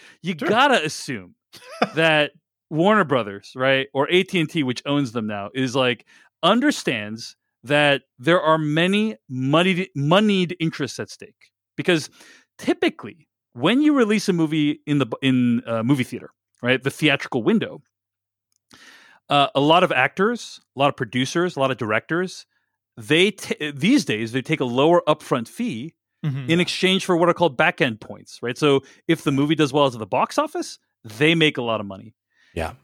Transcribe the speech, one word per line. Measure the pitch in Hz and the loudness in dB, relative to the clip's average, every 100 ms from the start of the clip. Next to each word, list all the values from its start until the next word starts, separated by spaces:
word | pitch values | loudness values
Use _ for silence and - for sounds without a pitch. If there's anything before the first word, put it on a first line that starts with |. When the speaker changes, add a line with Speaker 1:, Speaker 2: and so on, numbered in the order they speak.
| - _ | -20 _
Speaker 1:
you | 165 170 | -8 -6
Speaker 2:
Sure. | 285 | -2
Speaker 1:
gotta | 214 285 226 151 | 2 4 2 0
assume | - - 120 90 _ _ | -6 -8 -10 -12 _ _
Speaker 2:
<laughs> | - - - - 139 | -20 -20 -6 -4 0
Speaker 1:
that | 160 151 147 - _ _ _ | 2 2 0 -6 _ _ _
Warner | 151 180 214 | 0 2 4
Brothers, | 165 131 101 101 - 127 | 2 0 -2 -8 -14 -2
right, | 131 135 135 | 0 2 0
or | 135 143 | -2 0
A | 175 | 0
T | 185 185 | 0 -2
and | 156 | -2
T, | 165 | -2
which | 131 120 - | -4 -4 -4
owns | 143 135 | -2 -2
them | 117 107 | -4 -6
now, | 104 101 | -6 -8
is, | 131 131 123 | -4 -2 0
like, | 127 120 _ _ _ _ | 0 -2 _ _ _ _
understands | 170 226 294 - - 123 104 110 - - _ _ | 2 2 2 0 -4 -4 -6 -12 -14 -20 _ _
that | 120 147 147 139 - _ | -2 2 2 0 -4 _
there | 127 180 | 0 2
are | 156 160 | 4 2
many | 151 151 175 202 220 214 - | 2 0 0 0 -2 -6 -10
moneyed, | 127 131 156 185 180 185 147 | -6 2 2 2 0 -4 -4
moneyed | 143 180 214 196 175 180 | 2 2 4 2 -2 -4
interests | 165 - 135 - | -6 -4 -8 -8
at | 107 | -12
stake. | - - _ _ _ _ - | -14 -20 _ _ _ _ -6
Because | 151 170 - - - - _ _ | 0 0 -2 -14 -20 -20 _ _
typically, | - 339 349 - 107 160 _ _ _ | -4 -2 -2 -4 -12 -18 _ _ _
when | 120 143 247 | -2 0 4
you | 302 | 4
release | 277 220 214 - | 4 2 2 0
a | |
movie | 175 160 156 147 147 - | 0 0 0 0 -2 -2
in | 147 | 0
the, | 123 - | 0 -2
in | 135 127 123 117 120 | 0 2 2 0 -2
a | 113 | -4
movie | 113 139 | 0 0
theater, | 120 113 76 _ _ _ | -2 -8 -16 _ _ _
right, | 120 127 | -2 0
the | 110 | -2
theatrical | - 151 139 - 135 | -2 0 0 -2 -4
window, | 113 220 117 - _ _ _ _ _ _ _ _ _ - - - - _ - | 0 0 -2 -8 _ _ _ _ _ _ _ _ _ -20 -20 -20 -20 _ -2
uh, | 143 139 143 | 2 2 2
a | |
lot | 143 165 | 4 4
of | 175 | 4
actors, | 151 131 - 202 240 - - _ - | 2 0 0 -2 -2 -10 -20 _ -2
a | |
lot | 139 | 0
of | - | 0
producers, | 120 127 131 170 180 156 | -4 -4 -2 -2 -4 -2
a | |
lot | 135 | -2
of | 127 | -2
directors, | 110 107 - 165 185 - - _ _ _ _ - | -2 -2 -2 -4 -4 -10 -20 _ _ _ _ -20
they | 104 156 196 | 0 2 2
t-, | 202 - - 151 | 0 -8 -8 -6
these | 143 165 277 151 | -2 2 2 0
days, | 107 113 | -4 -4
they | 127 | -6
take | 127 156 | -4 -2
a | 131 | 0
lower | 120 151 175 160 | 2 4 4 2
upfront | 156 - 135 113 | -2 -2 -4 -4
fee | - 233 120 147 - _ _ 156 | -8 -6 -6 -10 -16 _ _ -6
Speaker 2:
Mm-hmm. | 135 131 | -6 -2
Speaker 1:
in | 165 | 0
exchange | 175 - 185 190 - | 0 0 0 0 0
for | 175 | 2
what | 175 | 2
are | |
called | 165 175 120 | 2 0 2
back-end | - - 147 110 | 0 0 -2 -2
points, | - 101 104 - | -12 -18 -18 -10
right? | 117 127 | -8 0
So | 147 139 - _ - | 2 2 0 _ -2
if | 165 | -2
the | - | 0
movie | 139 147 | 0 0
does | 156 156 | 2 2
well | 147 139 | 2 0
at | |
the | 117 107 | 0 -4
box | 123 196 - | -2 0 -2
office, | 302 359 320 - _ _ | -4 -6 -10 -14 _ _
they | 113 107 151 170 | -18 0 2 4
make | 156 143 | 2 0
a | |
lot | 120 110 | -4 -4
of | 101 | -6
money. | 95 107 - _ _ _ 85 | -12 -18 -20 _ _ _ -8
Speaker 3:
Yeah. | 80 - | -8 -10